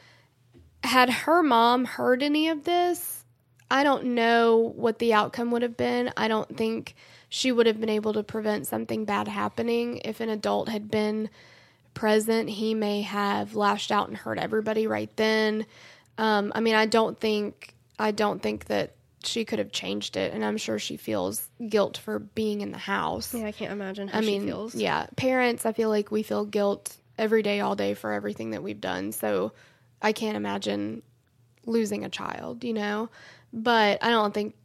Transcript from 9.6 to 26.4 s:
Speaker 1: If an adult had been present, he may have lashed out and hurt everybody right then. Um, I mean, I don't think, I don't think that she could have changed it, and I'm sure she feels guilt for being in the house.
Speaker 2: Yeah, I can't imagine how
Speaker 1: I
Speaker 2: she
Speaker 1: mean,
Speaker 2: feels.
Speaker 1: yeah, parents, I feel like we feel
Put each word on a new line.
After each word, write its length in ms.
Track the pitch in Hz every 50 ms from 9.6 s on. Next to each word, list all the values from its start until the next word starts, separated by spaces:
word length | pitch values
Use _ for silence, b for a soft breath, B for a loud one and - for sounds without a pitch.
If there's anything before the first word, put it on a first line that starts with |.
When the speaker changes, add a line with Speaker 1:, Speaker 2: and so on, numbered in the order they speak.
| 226 233 233 233 240 240 240 - -
Speaker 1:
If 160 | - 220 -
an 80 | 226 226
adult 400 | 214 214 208 202 202 202 - 220
had 220 | 226 208 214 208
been 400 | 214 214 214 214 214 214 214 208 b b b b b b b b b b b b -
present, 540 | - 226 214 214 220 214 226 220 226 220 -
he 260 | 214 196 220 220 220
may 280 | 220 214 208 208 208 208
have 540 | 190 202 202 202 202 208 214 208 208 214
lashed 340 | 208 208 202 202 208 - -
out 180 | 208 202 196 -
and 80 | 214
hurt 220 | 202 - 220 220 -
everybody 480 | - 202 220 220 208 214 214 220 220
right 280 | 214 214 214 214 214 -
then. 500 | - 220 220 220 220 220 214 214 214 214 - B B B B B B B B B
Um, 360 | - 220 220 214 208 202 202 -
I 60 | -
mean, 140 | 226 226 220
I 120 | 214 220
don't 320 | 220 226 226 226 - 220 -
think, 560 | - 220 214 208 208 208 - - - - - _ _ _ _ -
I 140 | 214 214 208
don't 280 | 208 214 208 190 190
think 260 | - 214 214 202 -
that 280 | - 214 202 151 - - _ _ _ _ - -
she 200 | - - 233 220
could 160 | - 220 208
have 100 | 202 202
changed 460 | - - - 185 202 208 202 - -
it, 180 | 190 190 - -
and 100 | 220 214
I'm 120 | 208 214
sure 240 | 220 - 220 220 208
she 160 | - - -
feels 520 | 220 - 226 214 196 180 196 214 - - - _ - 240 214
guilt 280 | 220 208 196 - -
for 220 | - - 220 214 208
being 420 | 214 208 - 220 220 214 208 208
in 120 | 202 202 -
the 60 | 190
house. 540 | - 196 196 196 - - - 226 - - -
Speaker 2:
Yeah, 140 | 233 220
I 60 | 208 208
can't 200 | - 214 - 196
imagine 360 | 208 196 190 190 208 196 196
how 100 | - 220
Speaker 1:
I 20 | 220
Speaker 2:
she 40 |
Speaker 1:
mean, 200 | 214 202 196 202
Speaker 2:
feels. 280 | 196 190 185 214 233 240
Speaker 1:
yeah, 320 | 233 208 180 151 - - - -
parents, 480 | - 262 262 262 254 247 240 233 - -
I 80 | 226 220
feel 180 | - 226 220
like 200 | 214 208 208 -
we 140 | 214 214 220
feel 200 | - 214 208